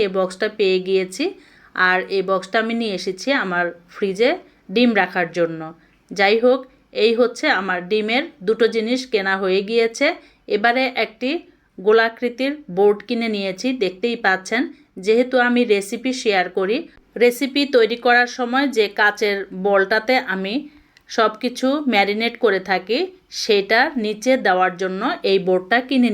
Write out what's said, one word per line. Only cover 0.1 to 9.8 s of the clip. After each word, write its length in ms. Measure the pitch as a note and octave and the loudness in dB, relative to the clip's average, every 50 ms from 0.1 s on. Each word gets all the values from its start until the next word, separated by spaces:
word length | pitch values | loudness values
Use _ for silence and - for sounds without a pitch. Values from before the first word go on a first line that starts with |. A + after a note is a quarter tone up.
| F#3 | 0
বক্সটা 320 | F#3+ F#3 F#3 F#3 - A3 G#3+ G#3+ - | 0 -2 -2 -2 -4 -4 -4 -2 0
পেয়ে 200 | G#3 F#3+ F#3 F#3 F3+ F#3 | 2 2 2 0 0 0
গিয়েছি। 360 | F#3+ F#3+ F#3 F#3 F#3 - C#4+ F#4+ G4 - - _ _ _ _ _ - | 0 0 0 -2 -4 -4 -4 -4 -6 -8 -16 _ _ _ _ _ -2
আর 240 | - F#3 F#3 F#3 F#3 F#3 F#3 F#3+ | 0 2 2 2 0 0 -2 -2
এই 60 | G3 F3+ F3+ | -2 0 0
বক্সটা 260 | F#3+ F#3 F#3 - - A3+ A3 | -2 -2 -2 -2 -2 -2 -2
আমি 100 | A3+ A3+ A#3 | -2 -2 -4
নিয়ে 140 | A#3 A3 G3 F3+ | -4 -4 -4 -6
এসেছি 280 | - G3+ F#3 F#3+ - B3+ C#4 C4 G#3 | -6 -8 -8 -6 -4 -2 -2 -2 -2
আমার 240 | F#3+ F3+ F3 F3 E3+ E3+ - - _ - | -2 -2 -2 -2 -2 -6 -10 -16 _ -8
ফ্রিজে 360 | - G#3 G3 F#3 F#3+ A#3 C4 E4+ F#4+ - - _ _ _ - F#3+ | -4 -4 -4 0 2 2 2 0 -2 -6 -14 _ _ _ -4 0
ডিম 160 | A3+ B3 A#3+ A3+ G3+ | 2 4 4 4 2
রাখার 280 | F#3 F3+ - F#3 F3 E3 E3 | 0 0 0 -2 -4 -2 -2
জন্য। 280 | F3+ E3+ E3 E3 D#3+ D#3+ D#3+ E3 _ _ _ _ _ _ - | -2 -2 -2 -2 -6 -12 -14 -16 _ _ _ _ _ _ -10
যাই 260 | F#3 F3+ G3 G3 G#3+ A3+ A#3 | -2 2 2 4 4 4 4
হোক, 160 | B3 B3+ C4 C4 - _ _ _ _ - - G#3 | 4 2 2 -2 -8 _ _ _ _ -2 0 2
এই 80 | A#3 A#3 A3 | 2 4 4
হচ্ছে 260 | B3 A#3 A#3+ - - D#4 A#3+ F#3 | 2 0 0 -2 -2 0 0 0
আমার 180 | G3 F#3+ F#3 F3 F3+ F3+ | -2 -4 -4 -4 -4 -2
ডিমের 340 | G#3+ G#3+ G#3 G#3+ A3+ C4 D#4 E4+ - - F#3 | -2 -2 0 0 -2 -2 -4 -6 -10 -6 -4
দুটো 200 | F#3 A3 - A#3+ A3 G#3 | -2 0 2 2 2 2
জিনিস 260 | A3+ G#3+ A3+ B3 B3+ B3+ - - | 0 -2 -2 -2 -4 -2 -2 -4
কেনা 220 | G3+ F#3+ F#3+ F#3+ F#3+ G3+ | -2 0 -2 -2 -2 0
হয়ে 180 | F#3+ F#3 G3 G3 G3+ | 0 0 0 -2 0
গিয়েছে। 380 | A#3 A#3 | 0 0